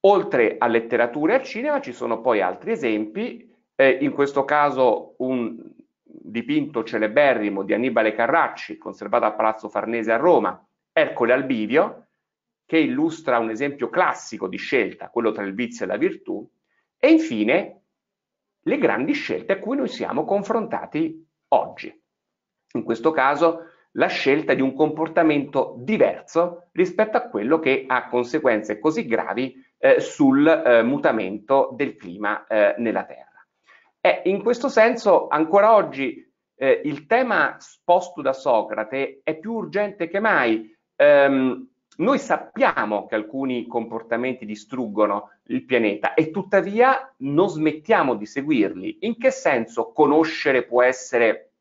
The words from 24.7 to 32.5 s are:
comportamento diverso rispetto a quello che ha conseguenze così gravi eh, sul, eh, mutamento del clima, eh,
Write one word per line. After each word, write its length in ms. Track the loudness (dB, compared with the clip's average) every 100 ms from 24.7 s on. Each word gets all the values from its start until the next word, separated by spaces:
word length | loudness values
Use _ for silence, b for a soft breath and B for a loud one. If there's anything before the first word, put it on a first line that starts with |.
comportamento 1000 | 0 -2 0 -2 2 2 2 -2 -4 -4 -6
diverso 920 | -4 2 2 0 -4 -2 -2 -4 _
rispetto 460 | -2 -2 0 0 -2
a 100 | -4
quello 320 | -6 0 0
che 260 | 2 0 0
ha 200 | -2 0
conseguenze 720 | -4 -2 0 2 0 -2 -2
così 260 | -2 -2 -2
gravi 640 | -4 -2 -6 -6 -10 _ _
eh, 180 | 4 4
sul, 480 | 2 2 4 6 4
eh, 360 | 4 6 4
mutamento 880 | 4 0 0 0 -4 -8 0 2 2
del 220 | -2 -6 -6
clima, 500 | -16 -8 -6 -6
eh, 280 | -2